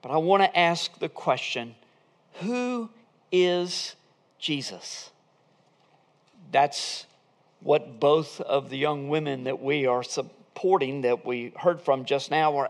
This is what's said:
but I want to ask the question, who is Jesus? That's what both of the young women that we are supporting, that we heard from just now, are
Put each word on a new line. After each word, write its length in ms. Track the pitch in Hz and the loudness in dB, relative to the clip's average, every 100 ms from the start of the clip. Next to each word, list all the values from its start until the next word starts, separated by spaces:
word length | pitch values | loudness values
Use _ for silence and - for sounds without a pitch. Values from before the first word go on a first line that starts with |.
but 80 | 123 | 0
I 80 | 147 | 0
want 240 | 165 196 | 4 6
to 160 | 196 - | 6 4
ask 400 | 170 170 - - | 2 2 -4 -6
the 100 | 160 | -8
question, 680 | - - 127 - 131 117 117 _ _ _ _ _ | -6 0 0 0 -6 -8 -14 _ _ _ _ _
who 560 | - 180 247 247 247 220 _ _ _ _ | -10 -4 -2 -2 -4 -6 _ _ _ _
is 600 | 180 180 175 175 175 - - _ _ _ _ | 2 4 2 -2 -6 -8 -12 _ _ _ _
Jesus? 720 | - 147 127 180 - - - _ _ _ _ _ _ _ _ _ _ _ _ _ 160 | -4 -4 -6 -12 -14 -14 -18 _ _ _ _ _ _ _ _ _ _ _ _ _ -2
That's 540 | 139 143 - - - - _ _ _ _ _ | 2 2 0 -8 -10 -14 _ _ _ _ _
what 380 | - 151 151 117 | 2 2 2 0
both 400 | 147 151 151 - | 4 4 2 -8
of 260 | - 139 127 | -2 -2 -2
the 80 | 135 | -2
young 320 | 147 147 139 | -2 -2 -2
women 360 | 151 151 135 | -2 -2 -4
that 180 | 127 135 | -4 -4
we 240 | 135 147 131 | -2 0 2
are 160 | 123 | 0
supporting, 1000 | 120 - 127 - _ - 185 185 139 139 | -2 -6 -8 -10 _ -4 2 2 2 -2
that 240 | 123 123 | 0 0
we 300 | - 123 120 - | -2 -6 -6 -2
heard 240 | 180 170 | 0 0
from 240 | - 135 | 0 -2
just 260 | 127 139 - | 0 -2 0
now, 280 | 156 156 | 2 2
are 100 | 143 | 2